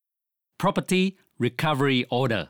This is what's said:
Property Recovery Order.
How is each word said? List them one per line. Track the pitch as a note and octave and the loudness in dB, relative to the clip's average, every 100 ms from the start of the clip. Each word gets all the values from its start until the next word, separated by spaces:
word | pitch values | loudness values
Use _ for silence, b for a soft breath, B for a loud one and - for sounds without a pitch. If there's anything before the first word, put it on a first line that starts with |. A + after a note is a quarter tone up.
| _ _ _ _ _ - | _ _ _ _ _ -4
Property | F#3+ G3 - F#3 F#3+ - b - | -2 -2 -2 0 0 -2 b -4
Recovery | A#2+ - D#3+ C#3 C#3 B2+ - | -4 -2 -2 0 2 2 0
Order. | B2 C3 G#2+ | -2 0 -2